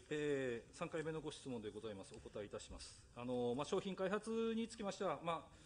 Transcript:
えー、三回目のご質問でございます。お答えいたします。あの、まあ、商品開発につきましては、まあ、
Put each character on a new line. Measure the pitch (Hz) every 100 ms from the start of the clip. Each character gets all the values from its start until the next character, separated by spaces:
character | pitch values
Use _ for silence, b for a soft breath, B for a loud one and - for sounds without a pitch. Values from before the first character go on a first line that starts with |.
| -
え | 151 147 139 131 117 -
ー、 | -
三 | 170
回 | 160
目 | 156
の | 156
ご | 151
質 | - 139
問 | 120
で | 107
ご | 101
ざ | 110
い |
ま | 98 92
す。 | 110
お | 120
答 | 113
え | 104
い |
た | 107
し | -
ま | 98
す。 | - - - 120
あ | 123
の、 | 123 120 123
ま |
あ、 | 143
商 | 190
品 | 196 190
開 | 190
発 | 208 220 226 226 226
に | 226
つ | -
き |
ま | 202
し | -
て |
は、 | 190 143
ま | 165
あ、 | 160 - B